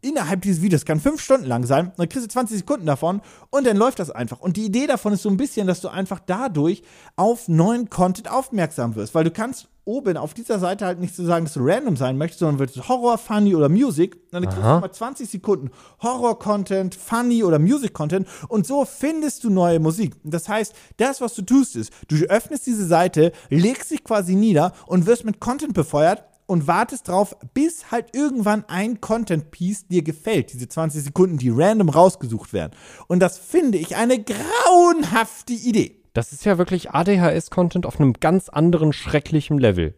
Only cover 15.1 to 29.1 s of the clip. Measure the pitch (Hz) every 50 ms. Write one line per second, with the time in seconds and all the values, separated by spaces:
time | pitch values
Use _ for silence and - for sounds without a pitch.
15.1 | 277 - 269 202 - 190 - - 202 175 135 127 - - - - _ _ - 233
16.1 | 254 254 240 233 214 - - 202 208 202 196 - 202 190 190 185 - - - -
17.1 | 226 233 240 247 240 233 226 180 160 147 151 185 262 302 269 202 - - 156 151
18.1 | 165 196 190 - - - - - - 214 190 - 262 285 269 - - - - 285
19.1 | 320 320 302 294 - - - 233 196 185 175 175 170 165 156 156 160 185 226 147
20.1 | - _ _ 151 151 170 - - 214 220 220 - - - - _ - _ 220 262
21.1 | 269 - 262 233 - - 190 - 247 277 262 - - 117 110 - - - - _
22.1 | 151 151 165 170 190 220 - - 320 269 - - 240 214 202 165 170 165 175 185
23.1 | - 160 151 170 170 - - - 139 151 170 214 262 - - - 330 - _ -
24.1 | 226 208 190 170 185 190 214 226 202 147 156 185 - - - - 170 185 165 185
25.1 | 233 233 - 220 202 - - 226 254 285 311 277 214 196 147 - - 147 151 165
26.1 | 196 220 - _ _ _ _ _ 190 170 147 139 170 185 226 240 - 247 - -
27.1 | 175 190 208 196 - _ - 123 _ 262 285 330 339 - - - - 240 233 -
28.1 | - 247 294 302 269 254 208 208 208 214 202 _ - 175 208 226 247 - - -